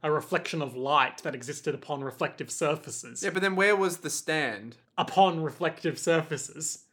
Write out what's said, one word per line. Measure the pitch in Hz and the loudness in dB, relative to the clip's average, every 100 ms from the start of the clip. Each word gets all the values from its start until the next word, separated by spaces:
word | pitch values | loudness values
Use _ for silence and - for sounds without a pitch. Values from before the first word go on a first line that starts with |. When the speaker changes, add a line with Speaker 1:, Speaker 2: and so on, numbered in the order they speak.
Speaker 1:
a | 151 | -2
reflection | 151 - 175 180 165 | 0 0 -2 -2 -4
of | 139 123 | -4 -4
light | 135 147 127 - | 2 4 4 0
that | 160 135 | -8 -8
existed | 120 147 156 | -8 -8 -4
upon | 147 - 143 | -6 -4 -6
reflective | 135 - 151 - 131 | -6 -4 -4 -4 -10
surfaces. | - 151 151 - - 123 123 | -2 -2 -2 -6 -12 -12 -8
Speaker 2:
Yeah, | 196 | -4
but | 185 | 0
then | 196 | 0
where | 185 202 202 | 4 6 6
was | 185 175 | 4 0
the | 147 | -6
stand? | - - 156 135 104 113 - _ - | -6 -2 0 0 -4 -12 -18 _ -4
Speaker 1:
Upon | 160 190 190 165 | 0 6 6 6
reflective | 156 - 165 160 165 - | -2 -2 -2 -2 -4 -2
surfaces. | 170 165 160 139 - 151 151 - _ | 2 2 2 -6 -8 -8 -8 -8 _